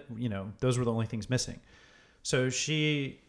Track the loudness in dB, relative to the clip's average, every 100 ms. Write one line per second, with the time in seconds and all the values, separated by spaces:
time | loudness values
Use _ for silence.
0 | -4 -4 -4 -2 -6 0 2 2 2 2
1 | 0 -4 0 0 0 -8 -18 -20 -20 -20
2 | -20 _ 0 2 2 0 0 2 2 2
3 | -2 -8